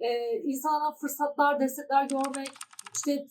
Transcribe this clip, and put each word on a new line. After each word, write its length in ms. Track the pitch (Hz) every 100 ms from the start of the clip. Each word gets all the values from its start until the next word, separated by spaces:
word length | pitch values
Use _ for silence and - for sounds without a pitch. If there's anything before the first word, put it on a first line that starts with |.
e, 380 | 233 240 240 233
insanlardan 560 | 285 269 302 302 302
fırsatlar, 680 | 302 285 - 294 285 285 285
destekler 480 | 269 294 - 269 277
görmek, 420 | 269 269 269 269 - - - -
işte 320 | - 285 285 285